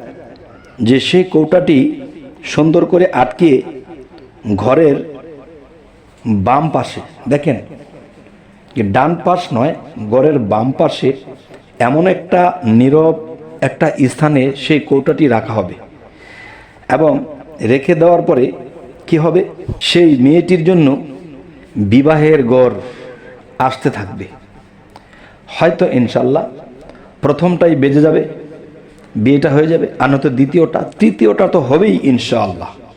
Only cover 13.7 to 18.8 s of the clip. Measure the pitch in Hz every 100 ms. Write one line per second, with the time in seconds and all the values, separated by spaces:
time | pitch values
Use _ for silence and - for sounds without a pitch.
13.7 | - 160 - 131 - 151 143 135 135 -
14.7 | 151 - 139 135 - 147 113 110 107 90
15.7 | - - - - - - - - - -
16.7 | - - 139 156 135 - 143 - - 110
17.7 | 135 156 165 170 170 160 139 131 - -
18.7 | -